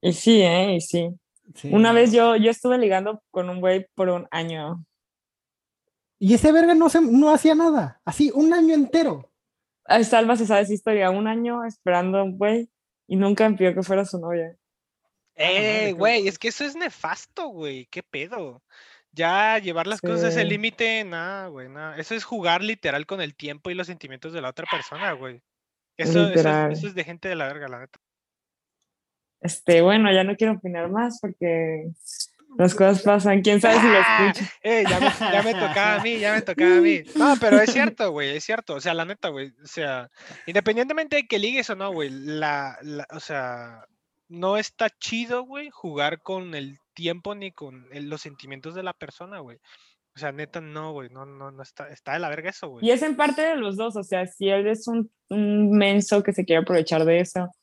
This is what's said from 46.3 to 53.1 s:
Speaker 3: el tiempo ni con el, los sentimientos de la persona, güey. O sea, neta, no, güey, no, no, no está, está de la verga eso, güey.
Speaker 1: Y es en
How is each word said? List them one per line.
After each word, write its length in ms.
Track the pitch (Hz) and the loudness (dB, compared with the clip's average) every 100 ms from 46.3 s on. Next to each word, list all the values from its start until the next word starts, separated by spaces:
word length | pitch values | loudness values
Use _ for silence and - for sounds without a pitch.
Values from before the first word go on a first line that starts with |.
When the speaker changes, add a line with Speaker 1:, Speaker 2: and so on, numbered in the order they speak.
| 190 180 | -10 -10
Speaker 3:
el 240 | 156 139 139 _ | -12 -14 -16 _
tiempo 400 | - 170 175 196 | -10 -8 -8 -12
ni 180 | 208 196 | -14 -14
con 340 | - 143 131 127 | -16 -20 -20 _
el, 160 | 143 147 | -16 -14
los 140 | 151 | -14
sentimientos 520 | 156 139 135 135 156 | -16 -20 -20 -18 -16
de 80 | 175 | -14
la 120 | 185 | -12
persona, 460 | 175 147 - 180 196 | -14 -18 -20 -20 -20
güey. 180 | 131 117 _ _ _ _ _ 135 | -20 -20 _ _ _ _ _ -14
O 20 | |
sea, 120 | 147 | -12
neta, 280 | 139 151 170 | -12 -12 -14
no, 300 | 160 151 156 | -14 -14 -12
güey, 180 | 147 127 | -14 -16
no, 160 | 127 139 | -20 -20
no, 240 | 139 139 | -20 -20
no 120 | 135 | -20
está, 260 | 131 _ 143 | -20 _ -20
está 220 | 147 - | -18 -10
de 60 | 147 | -8
la 80 | 170 | -8
verga 180 | 151 165 | -8 -12
eso, 200 | - 160 | -14 -18
güey. 180 | 123 226 | -4 0
Speaker 1:
Y 60 | |
es 100 | 254 | 2
en 140 | 311 | 0